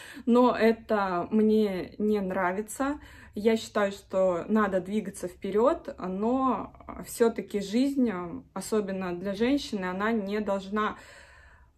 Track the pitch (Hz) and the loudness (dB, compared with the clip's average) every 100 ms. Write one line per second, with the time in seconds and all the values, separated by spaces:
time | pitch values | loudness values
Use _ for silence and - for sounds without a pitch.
0 | - - - 240 247 - 220 226 - 214 | -16 -6 4 6 6 6 4 2 0 0
1 | 190 175 - 220 214 214 208 185 - - | 0 -2 2 4 4 4 2 -2 -6 -2
2 | 208 208 185 190 180 190 214 - 269 294 | 0 0 0 0 0 -2 -6 -4 -4 -4
3 | - - - 208 226 220 - 214 202 196 | -10 -20 -14 0 2 2 0 0 0 -2
4 | - 190 185 170 - 214 202 185 190 214 | -4 2 2 2 2 2 2 0 -2 -4
5 | 190 - 180 - 196 202 269 330 - - | -4 -10 -12 -8 -2 2 4 2 -6 -10
6 | 185 190 226 262 262 196 - - - - | -8 -2 0 0 0 -2 -6 -14 -16 -14
7 | 185 - 233 226 196 202 190 233 277 277 | -8 2 2 2 -6 -6 -2 0 2 2
8 | 240 180 170 175 - 190 - 214 196 190 | 0 -2 -8 -10 -12 -10 -2 -2 -2 -4
9 | 185 175 202 196 240 285 - 202 180 185 | -4 -4 -4 0 2 0 -2 -4 -4 -2
10 | 220 226 190 214 202 196 190 214 208 - | 0 -2 -2 -4 -2 -2 -2 -2 -2 -4
11 | - - - - - - - | -16 -20 -20 -20 -20 -20 -20